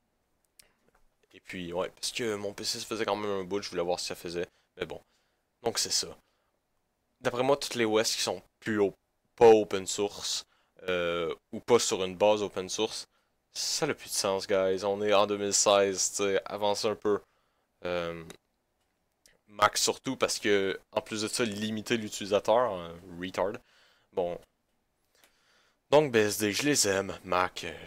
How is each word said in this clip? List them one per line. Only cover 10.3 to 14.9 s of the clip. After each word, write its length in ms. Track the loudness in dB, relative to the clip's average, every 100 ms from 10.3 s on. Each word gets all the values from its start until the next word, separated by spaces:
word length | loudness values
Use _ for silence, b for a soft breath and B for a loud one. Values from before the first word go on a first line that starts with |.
| -6 -8 _ _ _ -4
euh, 460 | -2 0 -2 -2 -6 _
ou 80 | -10
pas 200 | 2 4
sur 240 | 4 -2
une 120 | -4 2
base 280 | 4 4
open 260 | 0 -6 -6
source, 380 | -4 -4 -6 -14 _ _ _ _
ça 360 | -8 -6 -2 -4
n'a 60 |
plus 160 | -4 -6
de 60 | -4
sens, 320 | 0 -2 0
guys. 360 | 2 2 0
On 160 | -2